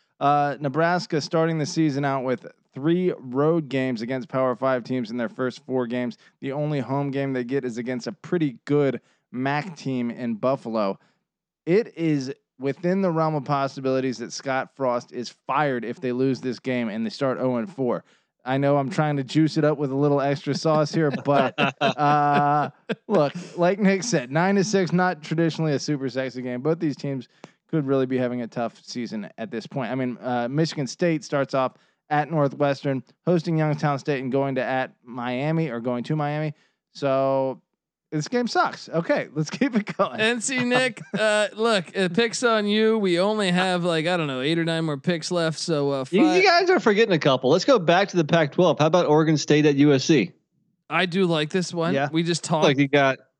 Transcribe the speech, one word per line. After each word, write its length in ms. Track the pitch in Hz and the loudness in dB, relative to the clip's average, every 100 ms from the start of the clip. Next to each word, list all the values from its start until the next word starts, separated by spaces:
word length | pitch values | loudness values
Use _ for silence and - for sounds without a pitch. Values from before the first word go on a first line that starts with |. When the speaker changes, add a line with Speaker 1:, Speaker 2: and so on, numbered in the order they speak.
| _ - | _ -2
Speaker 1:
Uh, 360 | 143 147 143 131 | 2 2 0 -2
Nebraska 640 | 143 143 165 180 - 156 | -4 0 0 0 -2 -4
starting 380 | - 165 165 160 | -2 0 0 0
the 60 | 143 | -2
season 380 | 165 160 139 | 0 0 0
out 200 | 143 135 | -2 -2
with 240 | 127 120 - - _ | -2 -4 -6 -20 _
three 400 | - 147 180 180 - | -4 0 0 0 -4
road 500 | 127 127 151 170 139 | -4 0 2 2 0
games 320 | 135 131 117 | -2 -2 -2
against 260 | 117 131 117 | -4 -6 -4
Power 260 | 135 131 117 | -2 0 0
Five 280 | 131 127 | 0 0
teams 280 | 113 127 107 | -2 -4 -4
in 60 | 120 | -4
their 120 | 113 | -6
first 340 | 117 127 - - | -4 -6 -6 -6
four 200 | 127 120 | -4 -2
games. 320 | 123 120 - _ _ | -4 -6 -8 _ _
The 100 | 135 | -8
only 260 | 139 151 147 | -4 -2 -2
home 320 | 117 135 143 | -2 -4 -2
game 220 | 135 139 | -4 -2
they 100 | 131 | -4
get 200 | 120 139 123 | -2 -4 -4
is 120 | 113 | -6
against 300 | 120 127 117 | -6 -6 -8
a 40 | |
pretty 460 | 101 - 180 151 117 - | -12 -4 -2 -2 -4 -2
good 340 | 147 139 117 - _ _ | 2 2 -2 -8 _ _
mac 440 | 123 135 147 185 160 | -6 -4 -4 -6 -8
team 340 | 139 127 120 | -6 -4 -4
in 260 | 113 123 107 | -6 -6 -2
Buffalo. 640 | 127 139 120 110 98 98 _ _ _ _ _ _ - | -2 -2 -2 -2 -2 -4 _ _ _ _ _ _ 0
It 280 | 190 233 - | 0 0 -2
is 360 | 165 147 131 - _ - | 0 0 -2 -10 _ -8
within 420 | 135 131 175 190 | -6 -2 -2 0
the 100 | 190 | 0
realm 240 | 160 156 156 | 0 0 -2
of 80 | 123 | -2
possibilities 720 | 143 139 - 131 131 131 113 | -2 -2 -2 -2 0 -2 -4
that 160 | 117 | -8
Scott 420 | - 139 131 107 - | -8 -4 -4 -4 -4
Frost 360 | 131 120 - | -2 -2 -4
is 180 | 123 113 - - | -10 -12 -12 -4
fired 400 | 135 147 123 110 | -2 0 -2 -6
if 140 | 117 | -6
they 100 | 127 | -4
lose 300 | 123 135 117 | 0 0 0
this 180 | 123 110 | -4 -6
game 300 | 135 123 117 | -4 -4 -2
and 160 | 107 113 | -4 -6
they 40 | |
start 260 | - 135 123 | -4 -4 -2
oh 180 | 127 123 | -2 -2
and 140 | 104 | -4
four. 320 | 90 127 85 - _ _ _ | -4 -4 -4 -8 _ _ _
I 140 | 127 135 | -4 0
know 200 | 139 143 | 2 2
I'm 120 | 135 | 0
trying 280 | - 156 143 | 0 0 -2
to 60 | 131 | 0
juice 320 | 151 156 156 | 2 2 2
it 80 | 151 | 2
up 120 | 143 | 0
with 140 | 143 | -2
a 40 | 139 | 0
little 260 | 147 143 | 2 2
extra 340 | 139 139 - 127 | 0 -2 -2 -2
sauce 380 | 160 156 151 | 2 2 2
here, 180 | 175 151 | 0 0
but, 420 | - - 139 131 - | 0 2 2 2 0
Speaker 2:
<laughs> 220 | 139 - | -2 0
Speaker 1:
uh, 880 | 139 127 147 147 147 143 147 147 139 - - - - | 0 2 2 4 4 4 2 2 0 -6 -10 -10 0
look, 240 | 202 143 175 - - | 2 2 -2 -10 0
like 200 | 175 202 | 0 4
Nick 260 | 196 196 | 2 2
said, 280 | - 165 123 | 0 -2 0
nine 240 | 151 185 202 | 0 2 2
to 80 | |
six, 300 | 185 196 170 | 2 0 2
not 280 | 180 180 160 | 2 0 -2
traditionally 520 | 151 160 165 156 160 | -4 0 0 0 0
a 60 | 135 | 0
super 280 | - 147 131 | -2 -4 -4
sexy 340 | 123 131 123 | -4 -4 -6
game. 200 | 123 123 | -6 -4
Both 180 | 147 165 | -2 -2
these 160 | 160 127 | -2 -4
teams 320 | 143 135 - _ - _ _ | -6 -8 -10 _ -20 _ _
could 160 | 165 135 | -4 0
really 200 | 135 131 | 0 0
be 120 | 127 | 0
having 260 | 123 123 | -2 -4
a 40 | 117 | -8
tough 340 | 123 117 - - | -6 -8 -8 -12
season 440 | 127 110 107 98 - | -8 -8 -8 -10 -12
at 140 | 107 | -10
this 160 | 113 - | -8 -8
point. 240 | 143 113 | -8 -6
I 40 | 131 | -4
mean, 220 | 127 117 | -6 -6
uh, 260 | 123 123 120 | -6 -4 -2
Michigan 400 | 143 160 156 127 | -2 -2 -2 -8
State 380 | - 175 156 - | -2 -2 -2 -2
starts 280 | 147 135 | -4 -2
off 200 | 135 127 - _ _ - | -2 -2 -4 _ _ -4
at 220 | 147 147 | -2 0
Northwestern, 720 | 160 139 131 143 139 147 135 - _ - | 0 0 2 0 0 -2 -4 -6 _ 0
hosting 320 | 175 170 160 | 0 2 0
Youngstown 420 | 151 147 151 139 | 0 0 0 -2
State, 240 | 151 139 | -2 -4
and 80 | 131 | 0
going 240 | 135 139 131 | 0 0 -2
to 80 | |
at 300 | 117 131 131 _ | -2 -2 -4 _
Miami 640 | 123 123 120 123 151 160 160 | -14 -8 -6 -4 -2 -2 -2
or 120 | 117 | -4
going 240 | 120 123 117 | -4 -4 -2
to 100 | 156 | -2
Miami. 380 | 147 151 156 - _ _ _ | -2 -4 -4 -8 _ _ _
So 680 | - 139 135 135 135 131 127 _ _ _ _ _ | -6 0 2 2 0 -2 -4 _ _ _ _ _
this 200 | 151 147 | -6 -2
game 180 | 240 240 | -2 0
sucks. 400 | 359 330 - - | 0 0 -4 -6
Okay, 400 | 151 170 277 175 | -2 0 -2 -2
let's 160 | 147 151 | -4 -4
keep 260 | - 269 226 | 0 0 0
it 220 | 196 - | -2 -2
going. 240 | 185 160 | -2 0
Speaker 2:
N 180 | 220 240 | 0 0
C 240 | 208 254 | -2 -2
Nick, 380 | 240 247 254 214 - 202 | 2 2 0 -4 -8 -2
uh, 300 | 214 208 202 | 2 2 0
look, 340 | 202 226 208 - 185 | 0 2 2 0 -2
uh, 100 | 185 | -2
picks 340 | 175 233 - | 0 0 0
on 240 | 240 220 208 | 2 2 2
you. 320 | 214 220 220 | 2 4 2
We 220 | 196 170 | 2 2
only 320 | 196 220 190 | 2 2 2
have, 320 | 180 185 180 | 2 2 0
like, 240 | 175 160 160 | 0 0 0
I 80 | 180 | 0
don't 120 | 151 | -2
know, 120 | 131 | -2
eight 180 | 139 165 | 0 0
or 60 | |
nine 220 | 165 165 160 | 0 -2 -2
more 100 | 143 | -2
picks 340 | 170 170 - | -2 -4 -2
left. 300 | 175 160 147 | 0 0 -2
So, 320 | - 151 143 | -2 0 0
uh, 140 | 139 131 | -2 0
Speaker 3:
You, 120 | 185 311 | 4 4
you 0 | |
Speaker 2:
five 180 | 370 381 | 6 4
Speaker 3:
guys 240 | 349 370 | 4 4
are 100 | 359 | 2
forgetting 340 | 226 202 226 | 4 4 4
a 60 | 165 | 2
couple. 300 | 147 127 127 | 2 2 4
Let's 160 | 175 226 | 4 6
go 120 | 247 | 4
back 280 | 165 175 202 | 6 4 4
to 60 | 180 | 0
the 80 | |
Pac-twelve. 560 | 147 165 151 - 175 139 | 2 2 2 4 4 4
How 60 | 156 | 4
about 220 | 180 143 | 4 6
Oregon 280 | 151 160 151 | 4 4 2
State 300 | - 151 151 | 4 4 4
at 100 | 139 | 6
U 160 | 147 | 6
S 140 | 135 - | 6 4
C? 260 | 151 90 - _ _ _ _ - | 2 2 -6 _ _ _ _ -6
Speaker 2:
I 160 | 160 185 | -2 0
do 200 | 175 180 | 0 2
like 240 | 160 151 | 0 0
this 240 | 185 175 | -2 -4
one. 200 | 175 165 | -2 -2
Speaker 1:
Yeah. 140 | 139 139 | 0 0
Speaker 2:
We 140 | 156 | 0
just 220 | 170 165 - | 0 -2 -2
talked. 180 | 160 | 2
Speaker 3:
Like 140 | 156 135 | 2 2
you 100 | 143 | 2
got, 300 | 143 135 131 _ _ | 4 2 0 _ _